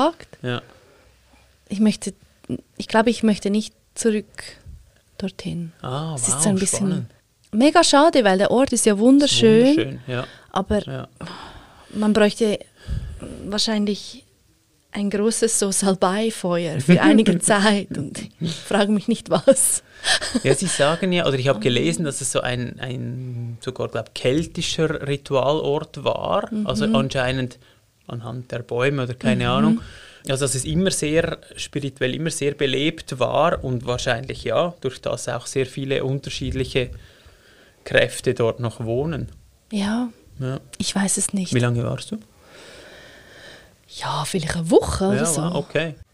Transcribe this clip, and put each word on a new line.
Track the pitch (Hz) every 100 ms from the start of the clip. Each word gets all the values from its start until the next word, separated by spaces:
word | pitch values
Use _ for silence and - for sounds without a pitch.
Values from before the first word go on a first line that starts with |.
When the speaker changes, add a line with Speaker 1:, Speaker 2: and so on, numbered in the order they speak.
| 285
Speaker 1:
sagt. | 330 - -
Speaker 2:
Ja. | 127 123 - - _ _ _ _ _ _ _ _ _
Speaker 1:
Ich | 196
möchte, | 214 - 196 190 _ _ - - - -
ich | -
glaube, | 220 220
ich | 220
möchte | 220 202 202
nicht | 208 214 - _ -
zurück | 233 214 202 - - - - - - _ _ -
dorthin. | 190 - 175 165 165 -
Speaker 2:
Ah, | - 135 160 147
Speaker 1:
Es | 202
ist | 165
Speaker 2:
wow, |
Speaker 1:
so | 165
ein | 190
bisschen | 190 226 196
Speaker 2:
spannend. | 156 120 _ _ _ _
Speaker 1:
mega | 214 285 339
schade, | 330 277 320 320
weil | 202 190
der | 196
Ort | 226 269
ist | 233 226
ja | 202
wunderschön, | 233 277 285 - 226 220 254
Speaker 2:
Wunderschön, | 302 135 127 127
ja. | 123 139 - -
Speaker 1:
aber | - 196 208 160
Speaker 2:
Ja. | 135 127 _ - - - - - - -
Speaker 1:
man | 202 214
bräuchte | 214 208 - 220 196 - _ - - - - - - -
wahrscheinlich | 208 220 214 208 202 - 247 - _ _ _ _ _ _
ein | - 202
großes | 202 214 220 226 -
so | 202
Salbeifeuer | 190 196 185 190 196 226 220 180 175 170 156
für | - -
einige | 311 254 214 175
Speaker 2:
<laughs> | -
Speaker 1:
Zeit | 208 208 202 - -
und | 160 - - -
ich | 165 -
frage | - 214 202
mich | 214 -
nicht, | 220 -
was. | 170 - 269 - - - - - - - 240
Speaker 2:
Ja, | 131 143
sie | 185
sagen | - 143 165 190
ja, | 175 156
oder | 135
ich | 131
hab | 127
Speaker 1:
Mhm. |
Speaker 2:
gelesen, | 127 123 151 165 156
dass | -
es | 131
so | 135
ein, | 123 123 123 -
ein | 127 123 120 127 127 120 120 117
sogar, | - 123 113
glaub, | 117 - -
keltischer | 127 143 170 - - - 156 151 139
Ritualort | 143 - 139 127 147 139 147 156 147
war. | 123 - - 185 226
Speaker 1:
Mhm. | 214 208
Speaker 2:
Also | 120 -
anscheinend | 135 135 135 127 131 127 - _ _ _ _ -
anhand | 120 113 123 123
der | 127
Bäume | 117 120 131 143
oder | 123
keine | 120 110 101 120
Speaker 1:
Mhm. |
Speaker 2:
Ahnung. | 127 180 226 - - - - -
Also | 131 139
dass | 131
es | 147
immer | 160 190
sehr | - 151 156 165 - - -
spirituell, | - 147 135 - 127 127
immer | 160
sehr | - 143
belebt | 139 139 131 151 165 - 127
war | 117 127 160 -
und | 135 123 123
wahrscheinlich, | 123 135 117 131 110
ja, | 120 113 170 170
durch | 131 -
das | - 117 -
auch | 123 -
sehr | 135 127
viele | - 135 135
unterschiedliche | 131 139 - - 131 131 127 139 123 - - _ - - _ - - _ -
Kräfte | 123 123 - 131
dort | - 113 110
noch | 120 -
wohnen. | 113 120 156 156 - - - _ _
Speaker 1:
Ja, | 208 202 226 247 - - -
Speaker 2:
Ja. | 131 135 - -
Speaker 1:
ich | - 196
weiß | 196 -
es | -
nicht. | 202 180
Speaker 2:
Wie | 120
lange | 123 120
warst | 117 - -
du? | 214 - _ - - - - - - - - - - - - - _ _ -
Speaker 1:
Ja, | - 147 147
vielleicht | 190 156 170
eine | 165
Woche | 302 - - 190
oder | 208
Speaker 2:
Ja, | -
Speaker 1:
so. | -
Speaker 2:
wow, | 160 180
okay. | - 147 165 - -